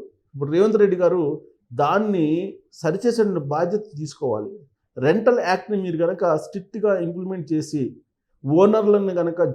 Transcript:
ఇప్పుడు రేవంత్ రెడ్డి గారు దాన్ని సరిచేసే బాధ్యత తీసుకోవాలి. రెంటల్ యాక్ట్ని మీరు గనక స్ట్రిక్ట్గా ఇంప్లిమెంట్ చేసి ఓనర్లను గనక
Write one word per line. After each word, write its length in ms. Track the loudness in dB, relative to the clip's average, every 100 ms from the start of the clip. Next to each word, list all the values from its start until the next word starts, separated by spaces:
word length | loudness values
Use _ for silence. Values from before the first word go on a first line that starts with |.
| -8 _ _
ఇప్పుడు 180 | -8 -2
రేవంత్ 240 | 2 4 4
రెడ్డి 140 | 4 4
గారు 200 | 2 2 0 -4 -12 _ _ -2
దాన్ని 440 | 0 2 0 0 0 0 -4 -12 _ -6
సరిచేసే 420 | -4 0 0 2 0 0 -4 -2
బాధ్యత 300 | -2 -2 -6 -12
తీసుకోవాలి. 500 | -12 -6 -4 -4 -6 -14 -20 _ _ -2 0
రెంటల్ 340 | 2 2 2 0
యాక్ట్ని 280 | -2 -2 -4
మీరు 140 | -4 -2
గనక 220 | -2 0 0 0
స్ట్రిక్ట్గా 480 | -4 -14 -12 -4 0 0 -2
ఇంప్లిమెంట్ 420 | -6 -8 -10 -4
చేసి 280 | -4 -4 -4 -6 -8 _ _ _ _
ఓనర్లను 680 | 0 4 6 4 4 2 2 -2
గనక 240 | -2 0 -2